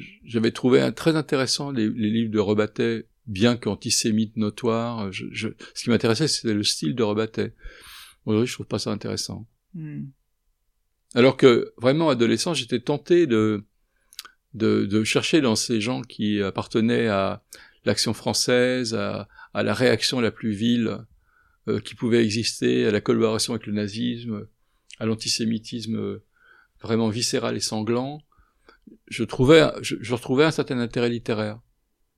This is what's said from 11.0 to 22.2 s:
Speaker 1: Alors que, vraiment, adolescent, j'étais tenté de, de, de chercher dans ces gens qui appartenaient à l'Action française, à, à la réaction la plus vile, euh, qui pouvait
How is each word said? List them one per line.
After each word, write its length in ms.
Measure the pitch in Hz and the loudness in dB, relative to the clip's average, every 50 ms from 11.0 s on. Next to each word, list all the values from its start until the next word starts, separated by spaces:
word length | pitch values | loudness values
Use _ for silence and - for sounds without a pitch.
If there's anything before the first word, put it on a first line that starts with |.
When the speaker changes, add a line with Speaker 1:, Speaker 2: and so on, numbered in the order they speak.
| _ - - | _ -2 2
Speaker 1:
Alors 220 | 123 120 135 131 | 6 6 6 6
que, 360 | - 139 131 117 117 - - - - | 8 8 8 8 8 4 -2 -6 -2
vraiment, 320 | 113 127 143 160 165 156 | 0 2 2 4 2 2
adolescent, 420 | 131 117 117 113 110 110 - 180 165 | 2 4 4 2 2 2 0 -2 -2
j'étais 280 | 131 123 110 127 120 | -4 -4 -4 -4 -4
tenté 460 | - - 147 143 - - 175 175 170 | -2 -2 -4 -2 0 2 4 4 4
de, 380 | 143 113 107 107 110 107 101 104 _ _ _ _ _ _ _ _ _ _ - - - _ _ _ _ - | 4 4 2 2 2 0 -2 -6 _ _ _ _ _ _ _ _ _ _ -20 -20 -20 _ _ _ _ -6
de, 300 | 101 110 107 107 107 107 | -2 0 2 2 2 0
de 200 | 101 98 107 110 | 0 0 0 0
chercher 360 | - - 147 - - - 165 | 0 0 0 0 2 2 2
dans 140 | 139 120 107 | 2 2 2
ces 260 | - - - 120 110 | 0 -2 -2 -2 -2
gens 220 | 104 120 127 131 120 | -2 -4 -6 -6 -8
qui 400 | - - - 107 104 104 104 101 | -12 -10 -6 -4 -2 -2 -2 -2
appartenaient 640 | 95 - 117 107 - - 120 110 117 120 120 120 | -2 -4 -6 -6 -2 0 0 2 2 2 2 0
à 380 | 110 101 98 98 98 98 98 _ _ - - - - _ _ - | 0 0 0 0 -2 -4 -6 _ _ -20 -20 -20 -20 _ _ -2
l'Action 280 | 104 101 - - 123 104 | -2 0 0 0 -2 -4
française, 840 | - - 120 107 - - - 123 123 123 127 127 127 127 110 113 | -4 -4 -4 -2 -2 0 2 2 2 2 2 0 -2 -4 -4 -4
à, 340 | 104 101 101 104 104 101 - _ - - - - | -4 -4 -4 -6 -8 -10 -12 _ -20 -20 -8 -4
à 80 | 104 110 | -2 0
la 100 | 107 107 | 0 2
réaction 480 | 104 131 123 117 107 - - 139 127 | 2 4 4 4 4 2 0 0 0
la 120 | 117 104 - | 0 0 -2
plus 180 | - - 113 | -2 -4 -4
vile, 480 | 104 98 113 120 120 120 113 107 101 104 113 - _ _ _ _ _ _ _ _ _ _ _ 110 | -4 0 0 2 2 2 0 -2 -4 -6 -10 -16 _ _ _ _ _ _ _ _ _ _ _ -4
euh, 100 | 110 107 | -4 -4
qui 160 | - - - | -4 -8 -8
pouvait 280 | - 131 113 113 117 | -6 0 2 4 4